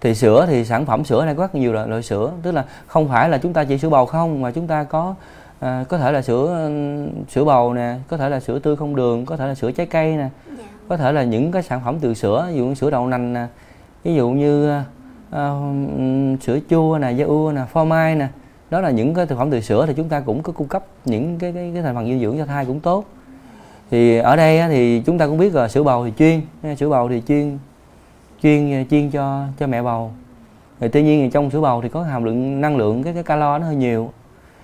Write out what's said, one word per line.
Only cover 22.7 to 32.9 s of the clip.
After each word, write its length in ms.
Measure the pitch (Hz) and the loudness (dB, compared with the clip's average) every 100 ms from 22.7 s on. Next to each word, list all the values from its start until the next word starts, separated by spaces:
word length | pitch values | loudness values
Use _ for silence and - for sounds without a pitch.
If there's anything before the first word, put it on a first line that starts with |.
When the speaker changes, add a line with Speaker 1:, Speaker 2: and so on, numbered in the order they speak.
| 143 | -4
Speaker 1:
tốt. 260 | 170 190 208 - - - - - - - - | -2 -2 -4 -14 -20 -20 -20 -20 -20 -20 -2
Thì 280 | 120 120 117 | 4 6 6
ở 180 | 117 151 | 6 6
đây 240 | 160 160 | 6 4
á, 80 | 165 | 4
thì 340 | 139 120 117 131 | 4 4 2 2
chúng 120 | 170 | 0
ta 100 | 151 | 2
cũng 100 | 160 | 2
biết 160 | 202 | 2
rồi, 160 | 160 117 | 2 0
sữa 140 | 143 | 2
bầu 220 | 147 123 120 | 2 2 -2
thì 80 | 107 | 4
chuyên, 240 | 156 160 156 - 156 139 | 4 4 -2 -10 -8 -4
sữa 140 | 147 | 0
bầu 200 | 135 120 | 2 2
thì 120 | 123 113 | -2 0
chuyên, 300 | 147 147 139 135 - - - - - - - | 0 0 -4 -12 -20 -20 -20 -20 -20 -20 0
chuyên, 420 | 156 147 147 135 127 | 4 4 2 0 2
chuyên 200 | 151 147 | 2 2
cho, 340 | 143 139 135 139 135 | -2 -2 -4 -6 -6
cho 80 | 143 | -4
mẹ 140 | 120 | -2
bầu. 300 | 120 117 113 - - - - - - - | -2 -4 -6 -12 -20 -20 -20 -20 -20 -6
Thì 80 | 117 | 0
tuy 160 | 147 | 4
nhiên 200 | 151 151 | 4 4
thì 60 | 131 | 2
trong 220 | 147 143 | 0 0
sữa 100 | 147 | 0
bầu 200 | 151 120 | 0 0
thì 80 | 117 | -2
có 140 | 160 | -4
hàm 200 | 170 127 | -4 -2
lượng 380 | 113 117 131 139 | -2 -2 -2 -2
năng 160 | 151 143 | 0 2
lượng, 260 | 107 | 2